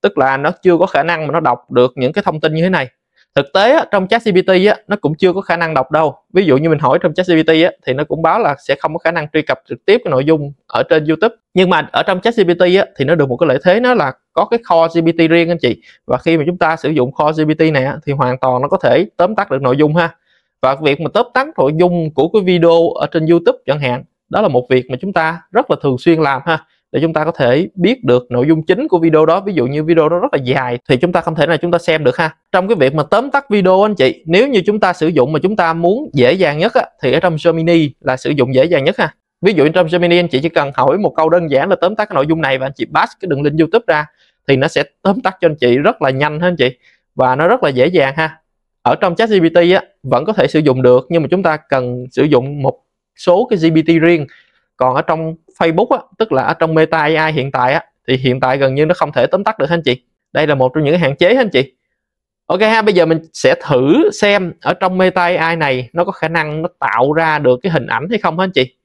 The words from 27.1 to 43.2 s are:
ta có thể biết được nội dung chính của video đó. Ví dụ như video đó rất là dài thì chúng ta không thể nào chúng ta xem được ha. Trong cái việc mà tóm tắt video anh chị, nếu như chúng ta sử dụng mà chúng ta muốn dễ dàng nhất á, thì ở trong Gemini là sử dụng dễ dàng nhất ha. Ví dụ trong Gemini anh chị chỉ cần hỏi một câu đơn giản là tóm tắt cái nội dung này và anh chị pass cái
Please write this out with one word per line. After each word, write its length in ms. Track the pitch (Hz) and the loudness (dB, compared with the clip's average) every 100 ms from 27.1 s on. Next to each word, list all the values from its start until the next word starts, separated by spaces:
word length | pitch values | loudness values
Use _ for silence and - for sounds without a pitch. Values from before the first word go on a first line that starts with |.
ta 120 | 156 151 | -2 -4
có 60 | |
thể 360 | 170 127 135 185 - | 0 2 2 0 -2
biết 280 | 180 262 | -2 0
được 280 | 135 123 123 | 0 0 0
nội 160 | 120 143 | -4 0
dung 180 | 160 156 | 0 0
chính 220 | 185 302 | -2 0
của 120 | 180 | 0
video 260 | 165 156 160 | 2 2 2
đó. 140 | 180 | 2
Ví 140 | 196 | -2
dụ 120 | 175 123 | -4 -2
như 180 | 147 | -4
video 260 | 156 165 156 | 0 2 2
đó 100 | 175 | 0
rất 140 | 247 | -2
là 60 | 151 | -4
dài 360 | 127 135 127 120 _ | -2 -2 -2 -8 _
thì 80 | 131 | 0
chúng 140 | 175 | 0
ta 100 | 175 | -2
không 140 | 165 160 | -2 -2
thể 120 | 151 | 0
nào 100 | 160 | 0
chúng 140 | 175 | 0
ta 60 | 175 | -2
xem 260 | 170 156 | 0 0
được 140 | 143 - | 0 0
ha. 180 | 160 - _ | -4 -6 _
Trong 160 | 185 190 | -4 0
cái 80 | 220 | 0
việc 180 | 135 | 0
mà 100 | 156 | 0
tóm 280 | 151 202 269 | 0 0 0
tắt 180 | 277 269 | -4 -2
video 360 | 208 185 185 208 | 0 2 2 2
anh 100 | 208 | 2
chị, 280 | 131 - 156 | 0 0 -2
nếu 220 | 175 269 | 2 2
như 140 | 240 185 | 0 0
chúng 140 | 208 | 0
ta 140 | 202 | 0
sử 140 | 175 160 | 0 0
dụng 260 | 156 127 | 0 0
mà 60 | 156 | 0
chúng 120 | 185 214 | -2 0
ta 180 | 170 | -2
muốn 360 | 165 170 220 302 | 0 0 -2 -4
dễ 200 | 139 123 | 2 2
dàng 240 | 185 170 147 | 2 0 0
nhất 160 | 214 | -2
á, 120 | 254 - _ | -2 -4 _
thì 100 | 135 | -2
ở 60 | 139 | 0
trong 180 | 180 160 170 | 0 0 -2
Gemini 460 | 165 160 170 151 - | 0 2 2 0 -4
là 180 | 139 127 | -6 -4
sử 120 | 135 | -4
dụng 240 | 147 120 | -2 0
dễ 120 | 123 156 | 2 2
dàng 180 | 165 | 2
nhất 140 | 135 202 | 0 -2
ha. 180 | 170 - _ _ | -4 -6 _ _
Ví 120 | 180 | -2
dụ 140 | 185 147 | 2 2
trong 140 | 170 170 | 2 0
Gemini 320 | 175 175 175 | 0 2 2
anh 80 | 170 | 0
chị 120 | 127 | -2
chỉ 80 | 160 | -2
cần 220 | 165 139 135 | -2 -4 0
hỏi 220 | 131 170 | 0 0
một 160 | 190 - | -2 0
câu 140 | 160 | 2
đơn 220 | 175 165 | 2 2
giản 180 | 135 165 | -2 0
là 60 | 185 | 0
tóm 140 | 175 214 | -2 -2
tắt 100 | 208 | -4
cái 100 | 165 | -2
nội 120 | 147 | -2
dung 140 | 160 | 0
này 160 | 143 131 | 0 -2
và 80 | 131 | -4
anh 80 | 139 | -8
chị 100 | 117 | -4
pass 200 | 151 214 | -2 -4
cái 80 | - | -6